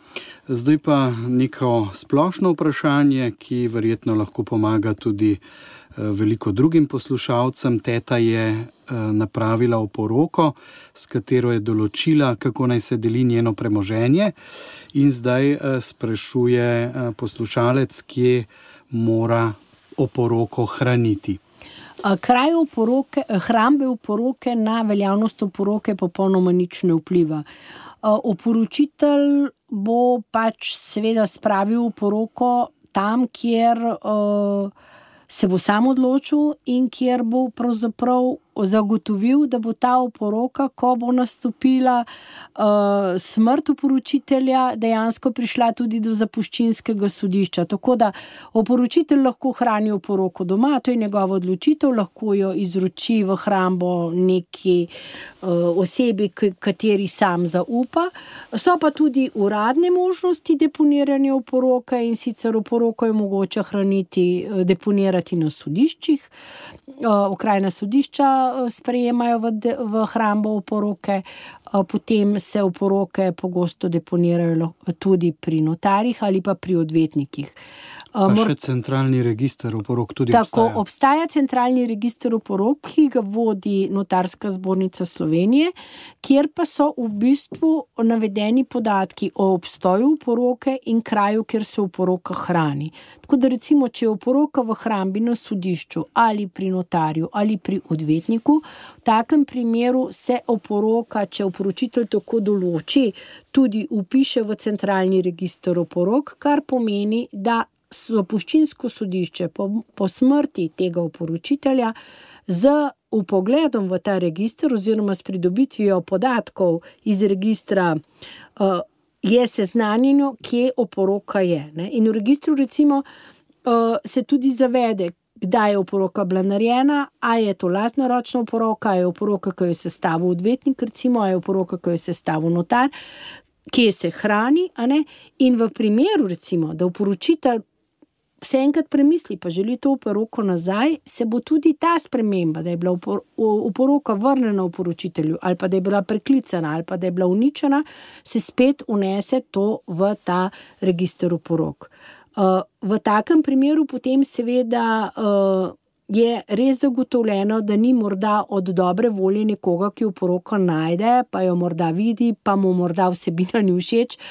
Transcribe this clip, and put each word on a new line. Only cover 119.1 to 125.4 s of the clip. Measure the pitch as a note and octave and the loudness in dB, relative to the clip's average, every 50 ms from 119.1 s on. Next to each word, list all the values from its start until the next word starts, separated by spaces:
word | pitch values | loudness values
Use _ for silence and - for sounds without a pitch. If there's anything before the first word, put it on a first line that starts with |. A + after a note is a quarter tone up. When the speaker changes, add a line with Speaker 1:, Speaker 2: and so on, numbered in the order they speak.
| _ _ - | _ _ 0
Speaker 2:
je | F#3+ A3 B3 B3 | 2 4 4 4
seznanjeno, | A3+ - - G3+ F3+ - A#3 A3+ G#3 G#3 A#3 B3+ C#4 C#4 C#4 C#4 C#4 B3 - | 2 0 -2 -4 -2 0 -2 0 0 2 2 4 4 4 4 2 0 -4 -8
kje | - - - A#3+ B3 C4 B3+ | -8 -4 0 0 0 0 0
oporoka | - A#3+ F3 - G3 F#3+ F#3+ G3 G3+ - - - G3+ | -2 -4 -4 -2 -2 0 0 0 -2 -4 -4 -2 0
je, | F#3 F3 E3+ D3 C#3+ D3+ | 2 2 0 -2 -4 -8
ne. | D3+ D#3+ F3 G#3 | -10 -10 -8 -4
In | C#4+ A#3+ A3 | 0 2 2
v | A3 G#3+ | 2 2
registru | A3+ G3+ A3+ C#4+ C#4+ - D#4+ D4+ | 0 2 0 0 0 2 -2 0
recimo, | C#4 C4+ - - - D4+ D4 C#4 C#4 C4+ - - - - - _ _ _ _ _ _ _ | 0 0 -2 0 2 2 4 2 0 -2 -6 -18 -20 -20 -20 _ _ _ _ _ _ _
eh, | B3+ A#3 A#3 A3+ A3+ A#3 G#3 | 0 2 2 2 0 -2 -2
se | - - - C4 A#3+ | -4 -2 -4 -4 0
tudi | - C#4+ C4+ B3 C4+ | 2 0 2 2 0
zavede, | B3+ A3+ C4 B3+ A#3+ B3+ A#3+ A3+ A3 G3 F3+ E3+ F3 _ _ _ _ | 2 2 0 2 2 2 2 2 0 -2 -4 -6 -6 _ _ _ _
kdaj | - | -8